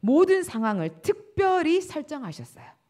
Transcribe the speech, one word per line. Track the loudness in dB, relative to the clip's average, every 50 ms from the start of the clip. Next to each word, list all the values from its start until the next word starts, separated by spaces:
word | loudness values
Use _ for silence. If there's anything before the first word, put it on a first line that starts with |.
모든 | 2 4 4 6 6 6 4 0 0
상황을 | -4 -6 -4 -2 -2 -2 -2 -4 -6 -8 -8
특별히 | -4 -4 -4 -4 -4 -14 _ 0 0 2 2 2 2 2 0 0
설정하셨어요. | 0 -4 -10 -10 -10 -10 -12 -12 -10 -12 -12 -14 -16 -20 -20 -20 -20 -20 -20 _ _ _